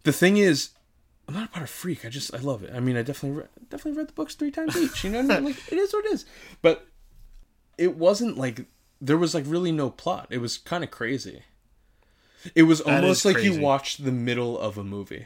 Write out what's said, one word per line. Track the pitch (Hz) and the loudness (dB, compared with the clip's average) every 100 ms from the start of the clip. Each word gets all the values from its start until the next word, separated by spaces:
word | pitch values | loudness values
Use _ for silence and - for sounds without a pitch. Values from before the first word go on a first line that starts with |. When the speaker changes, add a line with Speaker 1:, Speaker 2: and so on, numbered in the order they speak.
Speaker 1:
The | 156 | 0
thing | 139 180 208 | 4 4 6
is, | 196 143 - _ _ _ _ _ - | 4 2 -2 _ _ _ _ _ -10
I'm | |
not | 160 220 | -8 -8
a | |
Potter | 175 139 | -8 -10
freak. | - 180 151 117 | -8 -6 -6 -8
I | |
just, | 135 - - | -10 -8 -6
I | |
love | 139 120 | -4 -4
it. | 98 | -6
I | 123 | -4
mean, | 123 123 | 0 0
I | |
definitely | 120 139 139 147 | -2 -6 -6 -6
re-, | - - 247 | -10 -18 -14
definitely | 294 311 294 | -10 -6 -6
read | 311 | -6
the | |
books | - 311 - | -6 -8 -6
three | 294 | -6
times | 285 320 349 | -4 -4 0
each. | 285 - | -2 -2
You | - | -4
know | 226 | 0
what | 269 | 2
I | 190 | 2
mean? | 285 | 0
Like, | 262 - | -4 -4
it | 320 | -2
is | 392 | 0
what | 427 427 | -2 -2
it | |
is. | - - - - - | -4 -6 -20 -20 0
But | 165 156 - _ - - - - - _ _ - | 2 2 -4 _ -20 -20 -20 -20 -20 _ _ -2
it | 175 160 | 0 4
wasn't, | 170 202 233 156 | 4 4 0 -2
like, | 131 113 - _ _ _ | -4 -6 -12 _ _ _
there | 135 160 | 2 4
was, | 170 | 4
like, | 160 139 | 0 -2
really | 170 180 | -2 0
no | 156 135 | 0 -2
plot. | - - 190 - | -4 -4 -4 -6
It | 123 | -6
was | 120 - | -4 -6
kinda | - 175 151 | -6 -6 -6
crazy. | - 117 135 98 - - _ _ _ _ _ _ _ _ _ 175 - | -6 -6 -4 -6 -14 -20 _ _ _ _ _ _ _ _ _ 0 6
It | |
was | 160 156 | 8 6
Speaker 2:
That | 151 143 | 4 4
Speaker 1:
almost | 185 185 202 | 4 4 4
Speaker 2:
is | |
Speaker 1:
like | 190 | 4
you | 202 | 2
Speaker 2:
crazy. | 170 | 2
Speaker 1:
watched | 143 135 - - | 2 2 0 -6
the | 139 | -4
middle | 127 120 123 120 120 | -2 0 -2 -2 -4
of | 107 101 | -4 -6
a | |
movie. | 98 101 98 - | -8 -8 -10 -12